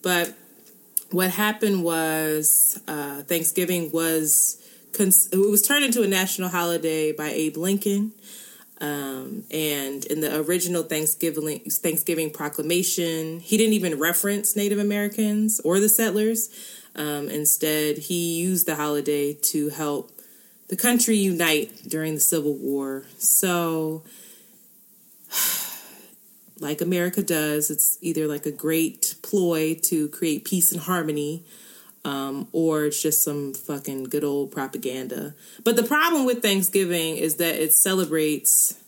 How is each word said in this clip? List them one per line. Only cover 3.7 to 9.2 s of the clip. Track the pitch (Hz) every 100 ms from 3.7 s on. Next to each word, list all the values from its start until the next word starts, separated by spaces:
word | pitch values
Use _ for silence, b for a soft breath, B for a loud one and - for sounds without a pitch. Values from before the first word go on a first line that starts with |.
| 180 160
was | 160 165 160 156 - - - B B B
cons-, | - 196 190 -
it | 190
was | 202 208
turned | - 285 277
into | 240
a | 202
national | 190 190 - 180
holiday | 175 175 170 160 156 156
by | 151 151
Abe | - 156 156
Lincoln. | 180 202 202 202 214 - B B B B B -
Um, | 147 143 135 131